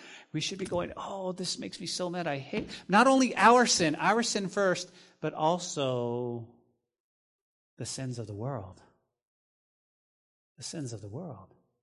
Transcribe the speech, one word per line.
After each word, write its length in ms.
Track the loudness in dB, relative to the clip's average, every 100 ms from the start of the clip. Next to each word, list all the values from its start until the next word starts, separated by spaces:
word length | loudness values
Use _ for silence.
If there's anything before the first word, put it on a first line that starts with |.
| -20 -20 -8
We 80 | -6
should 180 | -4 -6
be 80 | -4
going, 260 | -4 -4 -8
"Oh, 360 | -10 -8 -6
this 260 | -6 -6 -6
makes 200 | -8 -10
me 80 | -8
so 220 | -6 -4
mad. 180 | -4 -4
I 120 | -4
hate 320 | -4 -6 -6 -10 4
not 180 | 6 8
only 300 | 6 4 6
our 300 | 8 8 6
sin, 300 | 4 2 2
our 260 | 2 2
sin 260 | 0 -2 -2
first, 420 | 2 2 2 -4 -16 -20 -6
but 140 | -6
also 1120 | 0 0 0 -2 -2 0 0 0 -2 -4 -6 -10 -18 _ _ _ _ _ _ _ _ _ _ _ -12
the 80 | -10
sins 320 | -6 -6 -6
of 80 | -8
the 80 |
world." 460 | -6 -6 -6 -10 -18 _ _ _ _ _ _ _ _ _ _ _ _ _ _ _ _ _ -16
The 80 |
sins 280 | -12 -8 -8
of 80 | -10
the 80 | -10
world. 440 | -10 -10 -14 -18 _ _ _